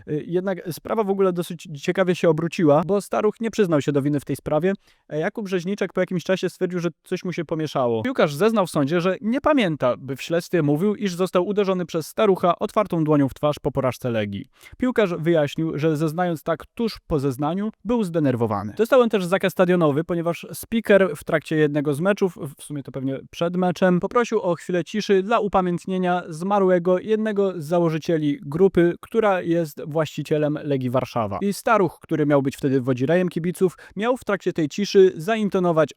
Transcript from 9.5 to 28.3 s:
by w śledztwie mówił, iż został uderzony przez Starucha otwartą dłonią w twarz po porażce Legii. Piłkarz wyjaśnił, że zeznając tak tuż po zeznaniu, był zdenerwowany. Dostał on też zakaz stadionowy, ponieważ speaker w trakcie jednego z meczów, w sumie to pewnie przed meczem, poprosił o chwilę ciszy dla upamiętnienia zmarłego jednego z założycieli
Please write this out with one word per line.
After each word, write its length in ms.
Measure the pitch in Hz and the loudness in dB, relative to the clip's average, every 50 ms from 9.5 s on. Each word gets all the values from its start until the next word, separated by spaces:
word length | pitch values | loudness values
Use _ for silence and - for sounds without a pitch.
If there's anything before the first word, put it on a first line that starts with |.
| 311 269 220 170 156 - 139 123 117 - | 2 4 2 0 0 0 0 0 0 -2
by 180 | 135 127 139 | -4 -10 -10
w 60 | - | -8
śledztwie 400 | - - 160 175 170 - - 170 | -6 -2 -2 -2 -2 0 0 2
mówił, 320 | 151 143 147 147 190 214 208 | 2 2 2 2 2 0 0
iż 200 | - 202 190 175 | 0 -2 -4 -2
został 320 | 170 185 175 - 185 180 | -2 -2 0 0 0 0
uderzony 400 | 202 196 202 202 190 190 185 175 | 0 0 0 0 0 0 -2 -2
przez 200 | - - 165 147 | -4 -6 -6 -6
Starucha 520 | - - - 220 202 185 - - 175 170 - | -6 -2 0 2 2 2 2 2 0 0 0
otwartą 460 | 175 - - 196 208 - 180 165 156 | -2 -2 0 0 0 0 0 0 2
dłonią 240 | 147 151 143 139 127 | 4 4 4 2 0
w 60 | - | -2
twarz 220 | - - 147 143 - | -2 -2 -2 -2 -2
po 100 | - 147 | -4 -4
porażce 380 | 127 139 131 127 117 - - 123 | -2 0 -2 -2 -2 -2 -4 -4
Legii. 360 | 117 110 107 104 101 98 - _ _ _ - - - - | -2 -2 -2 -4 -4 -8 -10 _ _ _ -20 -18 -8 -4
Piłkarz 360 | 247 254 240 240 214 175 175 | -2 0 2 2 2 2 0
wyjaśnił, 640 | 165 151 170 170 160 147 139 - - 160 160 147 151 | -2 0 2 2 2 2 0 -2 -4 -4 -2 -2 0
że 180 | 147 165 156 | 0 0 0
zeznając 460 | 143 165 156 151 170 180 180 170 - | 0 0 -2 -2 -2 -2 -2 -4 -4
tak 240 | - - 165 - - - _ | -4 -4 -4 -4 -6 -10 _
tuż 240 | - 233 214 - - _ | -4 -4 -4 -4 -6 _
po 120 | - 165 143 | -4 -2 0
zeznaniu, 520 | 131 143 127 123 147 147 170 196 208 220 - _ - | 0 -2 -2 -2 -2 -4 -2 -4 -4 -6 -8 _ -4
był 200 | 196 247 233 214 | -2 0 0 0
zdenerwowany. 680 | 175 160 170 151 135 127 113 120 104 107 101 98 107 - | 0 0 0 2 2 2 2 0 0 0 -2 -4 -4 -2
Dostał 240 | - 220 - 285 254 | -2 0 4 4 4
on 80 | 240 226 | 4 4
też 160 | - 202 180 | 2 -2 0
zakaz 280 | 165 190 190 - 185 | 0 0 0 0 0
stadionowy, 520 | - - 185 175 185 180 160 147 135 147 165 | 2 2 2 4 4 4 4 2 2 2 0
ponieważ 420 | - 180 170 160 170 170 - - - | -2 -2 -2 -2 -2 -4 -4 -8 -14
speaker 600 | 156 - - - 226 233 214 - 208 190 190 175 151 | -14 -14 -8 -4 -4 -2 4 6 6 6 6 4 -2
w 80 | - - | -6 -4
trakcie 320 | - 170 156 - - 165 | -2 -2 -2 0 0 2
jednego 380 | 156 151 147 147 151 139 151 143 | 2 4 4 2 0 -2 -2 -2
z 60 | 135 | 0
meczów, 380 | 175 196 208 - 202 185 - - - 139 147 - | 0 0 0 2 0 -2 -2 -4 -12 -12 -12 -14
w 40 | |
sumie 200 | - - 151 143 | -16 -12 -12 -12
to 100 | 131 - | -12 -10
pewnie 280 | 127 139 131 135 135 - - - | -10 -6 -4 -4 -4 -6 -10 -10
przed 260 | - - 170 175 175 | -6 -4 -4 -2 0
meczem, 440 | 185 185 180 175 - 190 185 180 175 | 0 0 0 2 2 4 4 4 2
poprosił 400 | 196 196 - 240 233 - 220 208 | 0 0 0 0 0 0 -2 -2
o 140 | - 180 170 | -2 -2 -4
chwilę 300 | - - - 180 180 165 | -4 -4 -4 -2 -2 -2
ciszy 380 | - - 214 190 - 202 190 | -4 -4 -4 0 2 2 2
dla 180 | 190 202 233 208 | 2 2 0 0
upamiętnienia 840 | 196 202 - 196 180 180 175 170 - - 185 185 185 180 180 180 - - | 0 2 2 2 2 0 -2 -4 -4 -4 -4 -2 0 0 0 -2 -4 -8
zmarłego 720 | 160 156 180 196 208 202 190 185 185 180 170 185 180 180 | -10 -8 -4 0 2 4 4 4 4 4 4 2 0 0
jednego 600 | - 208 214 214 220 220 208 202 202 190 185 175 | 0 0 -2 0 0 -2 0 0 0 0 -2 -4
z 40 | 147 | -4
założycieli 760 | 147 180 175 170 165 156 160 - - 170 156 151 147 | -2 0 2 2 2 0 -2 -2 -2 0 0 0 0